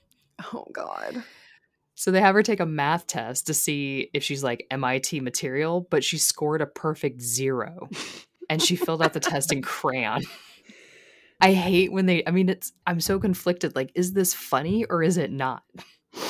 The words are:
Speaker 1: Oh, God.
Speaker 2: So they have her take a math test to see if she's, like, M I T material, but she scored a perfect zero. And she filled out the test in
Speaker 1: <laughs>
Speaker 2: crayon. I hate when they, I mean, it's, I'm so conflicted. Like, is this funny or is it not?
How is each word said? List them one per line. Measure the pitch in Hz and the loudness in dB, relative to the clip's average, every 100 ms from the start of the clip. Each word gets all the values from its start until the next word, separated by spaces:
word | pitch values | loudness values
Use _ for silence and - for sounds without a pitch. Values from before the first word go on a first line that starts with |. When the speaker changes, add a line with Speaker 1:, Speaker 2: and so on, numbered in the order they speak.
| _ _ _ - - | _ _ _ -18 -12
Speaker 1:
Oh, | 233 - | -12 -12
God. | - - 50 52 247 226 - - _ _ _ _ - | -10 -8 -8 -8 -10 -12 -18 -20 _ _ _ _ -6
Speaker 2:
So | - | 0
they | 190 | 6
have | 196 196 | 6 6
her | |
take | 214 208 | 4 2
a | 165 | 0
math | 151 143 165 - | 0 0 0 -2
test | 151 113 131 - | -6 -6 -6 -2
to | 151 | -2
see | - 143 139 135 - | 0 -2 -2 -4 -4
if | 143 | -4
she's, | - 139 | -4 -2
like, | 135 120 - | -2 -4 -4
M | 131 | -2
I | 127 131 | 0 0
T | - 151 | -2 -4
material, | 131 120 143 131 156 175 180 | -4 -4 -2 -2 0 0 0
but | 180 | 0
she | 175 160 | 0 0
scored | - - 151 156 | 0 0 -2 0
a | 151 | -2
perfect | - 156 156 147 123 | -4 -4 -2 -4 -4
zero. | 120 117 135 127 107 175 - - - - - _ - | -6 -2 -2 -2 -4 -10 -12 -12 -12 -14 -20 _ -4
And | 156 | 0
she | - 180 | 0 0
filled | 175 160 | 0 2
out | 160 | 0
the | 160 | 0
test | 165 160 - | -2 -2 -2
in | 143 | -2
Speaker 1:
<laughs> | |
Speaker 2:
crayon. | 131 - 151 127 113 120 139 - - - - - - - - - _ - | -4 -4 -2 0 -2 -2 -4 -12 -20 -20 -20 -20 -20 -20 -20 -20 _ 4
I | 190 | 6
hate | 190 180 175 190 | 6 6 4 4
when | 190 185 | 4 4
they, | 175 - | 4 2
I | |
mean, | 180 185 | 4 4
it's, | 185 - - - | 2 -6 -8 -4
I'm | 175 | -2
so | - 196 | 0 0
conflicted. | 196 180 - 175 151 - | 0 0 0 0 -2 -2
Like, | 131 - | -4 -2
is | 180 | 0
this | 190 185 | 2 0
funny | - - 131 156 208 233 | -2 -2 -2 0 0 0
or | 175 | 2
is | 160 175 | 2 2
it | 147 | 0
not? | 139 131 120 - - - _ _ - - | -2 -4 -6 -12 -20 -20 _ _ -10 -8